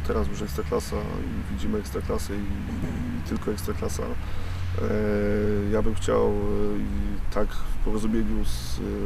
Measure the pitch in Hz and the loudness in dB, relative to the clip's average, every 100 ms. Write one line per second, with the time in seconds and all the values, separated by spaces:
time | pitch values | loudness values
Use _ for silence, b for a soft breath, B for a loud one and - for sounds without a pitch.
0 | - 110 98 - 107 - 104 110 - 104 | -2 0 0 -2 -4 -4 -2 -2 -2 -4
1 | 104 92 - - - - 104 107 98 107 | -4 -4 -4 -4 -4 -2 -2 -2 -4 -4
2 | - 104 - 101 101 101 - - - - | -2 -2 -2 -2 -2 -4 -4 -4 -4 -4
3 | - - - 107 - 104 - 104 110 - | -4 -4 -4 -4 -4 -4 -4 -4 -2 -4
4 | - - - - - - - 90 110 107 | -2 -4 -2 -2 -2 -4 -2 -2 0 0
5 | 104 104 104 104 104 101 101 107 107 110 | 2 2 2 2 2 2 2 2 4 2
6 | - 110 104 101 101 101 104 104 104 - | 2 4 4 2 2 2 2 2 0 0
7 | - 202 - 104 - - - - 110 107 | 0 0 2 2 2 2 2 4 4 4
8 | 110 113 107 110 104 - - - 101 101 | 2 2 2 4 2 2 0 -2 -2 -2